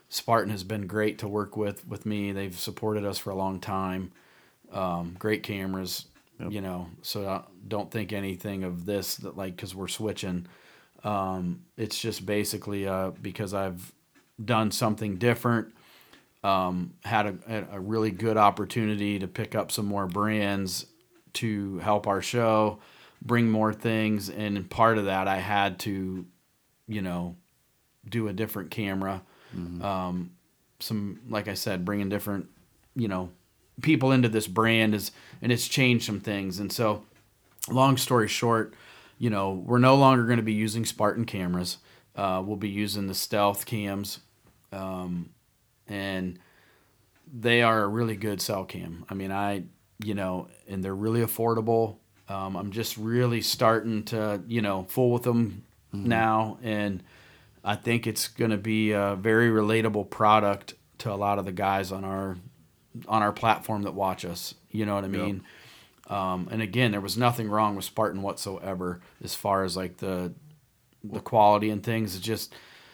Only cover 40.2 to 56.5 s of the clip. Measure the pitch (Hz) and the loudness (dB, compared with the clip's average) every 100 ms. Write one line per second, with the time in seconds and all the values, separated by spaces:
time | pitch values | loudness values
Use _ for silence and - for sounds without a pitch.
40.2 | 117 117 110 107 110 113 110 - 104 117 | 4 2 2 0 0 -2 -4 0 2 2
41.2 | 113 98 90 90 87 - _ - _ - | -2 -2 -2 -2 -2 -8 _ -20 _ -4
42.2 | 98 92 98 104 104 101 104 101 95 95 | -2 -2 -4 -4 -4 -2 -2 -2 -4 -4
43.2 | - 107 101 101 - 110 101 98 98 - | -2 2 2 2 -4 -4 -4 -4 -6 -10
44.2 | _ _ _ _ - 98 95 92 90 87 | _ _ _ _ -16 -10 -8 -6 -6 -6
45.2 | 82 _ _ _ _ _ - 101 98 95 | -8 _ _ _ _ _ -12 -8 -4 -4
46.2 | 92 87 _ _ _ _ _ _ _ _ | -4 -8 _ _ _ _ _ _ _ _
47.2 | - 123 117 120 117 110 101 110 117 101 | -18 -2 4 8 8 6 4 2 0 0
48.2 | 107 98 - 98 92 90 87 85 - 98 | -4 -2 -2 -4 -4 -10 -10 -12 -10 -8
49.2 | 95 98 101 101 87 _ _ - 107 101 | -4 -2 0 -2 -6 _ _ -10 -6 -2
50.2 | 92 90 - - - 98 95 95 110 117 | -2 -4 -8 -14 -10 -6 -4 -2 0 2
51.2 | 113 - 117 113 113 113 110 - _ _ | 0 0 2 2 2 2 2 -4 _ _
52.2 | - 98 95 95 101 107 110 107 110 120 | -10 -6 -4 -6 -6 -4 -6 -4 0 2
53.2 | 123 117 107 - 113 113 113 107 107 113 | 2 2 -2 4 4 4 2 -4 -2 -2
54.2 | 107 101 117 117 104 95 92 131 123 120 | -2 -2 -2 0 0 -2 -2 2 4 4
55.2 | 123 117 110 92 - _ _ 101 117 113 | 2 2 2 -4 -16 _ _ -4 0 2
56.2 | 110 110 110 | 4 2 0